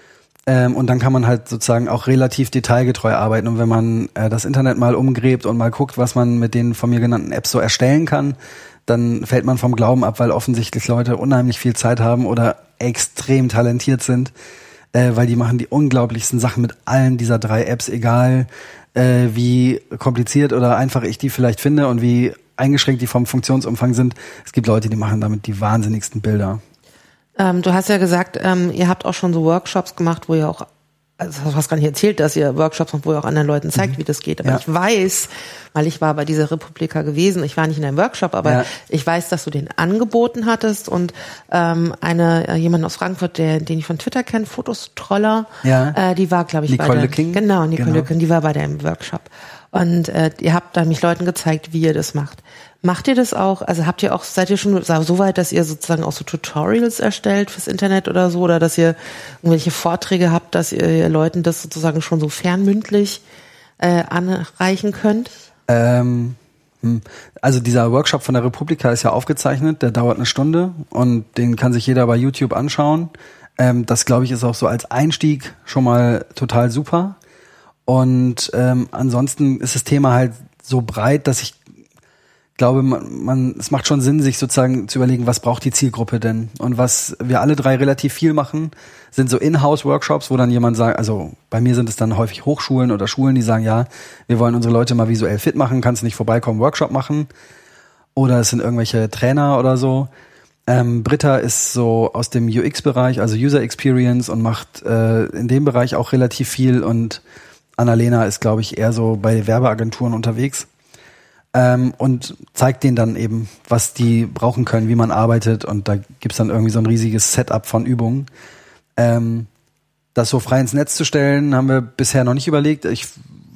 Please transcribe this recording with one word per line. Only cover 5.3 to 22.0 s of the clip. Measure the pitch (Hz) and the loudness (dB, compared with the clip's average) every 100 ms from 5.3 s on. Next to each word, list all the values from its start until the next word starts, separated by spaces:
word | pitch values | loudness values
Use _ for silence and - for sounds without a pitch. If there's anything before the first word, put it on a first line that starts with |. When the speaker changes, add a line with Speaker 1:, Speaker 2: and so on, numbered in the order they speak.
| 123 101 | 2 0
Speaker 1:
und | 117 | 0
mal | 117 | 0
guckt, | - 139 - | 0 -4 -2
was | 123 127 | -2 2
man | 120 120 | 2 2
mit | 117 | 0
den | 120 120 | 0 0
von | 113 120 | 0 0
mir | 120 | 2
genannten | 120 120 - | 2 0 -2
Apps | - - | -6 -2
so | 123 | -2
erstellen | - - 127 147 160 | 0 2 2 2 2
kann, | 143 143 135 - - - - - | 0 -2 -4 -10 -20 -20 -10 -2
dann | 117 120 117 - | 0 0 -2 0
fällt | 127 127 | 0 0
man | 127 | 0
vom | 123 117 | 0 2
Glauben | 113 127 | 4 4
ab, | 113 - | 2 0
weil | 120 | 0
offensichtlich | 78 - 117 113 120 - | 0 0 -2 -2 -4 -2
Leute | 120 120 117 | 0 0 0
unheimlich | 127 131 123 113 | 2 2 2 0
viel | 123 110 | -2 0
Zeit | 117 120 | 0 2
haben | 113 120 113 | 2 2 0
oder | 117 117 - - - | 2 0 0 -8 -6
extrem | 123 117 - - - 135 127 | -4 -4 -6 -6 0 2 2
talentiert | 113 120 123 - 127 | 2 2 0 0 0
sind, | - 123 131 - - - - - _ | 0 -2 -2 -8 -20 -20 -20 -20 _
äh, | 120 123 | 2 2
weil | 113 120 | 4 2
die | 117 | 2
machen | 117 120 | 2 0
die | 113 | 0
unglaublichsten | 143 147 127 120 113 - 123 | 0 2 2 0 -2 -4 -2
Sachen | 113 120 | -2 0
mit | 117 - - | -2 -4 -2
allen | 135 131 123 | 2 2 2
dieser | 117 113 | 0 0
drei | 110 110 - | 0 -2 -2
Apps, | 120 - | -4 -6
egal, | 120 117 120 127 127 127 - - - - 120 | -2 0 2 4 2 0 -6 -20 -20 -8 0
äh, | 127 123 123 110 | 2 4 2 0
wie | 123 123 127 - - 131 | 2 4 2 0 -4 -6
kompliziert | 135 120 117 143 143 | -2 -2 0 2 2
oder | 120 123 117 | 2 2 2
einfach | 131 131 | 2 0
ich | 107 - | -2 -4
die | 139 | -4
vielleicht | - 123 107 | 0 0 0
finde | 143 151 143 | 2 2 2
und | 117 | 2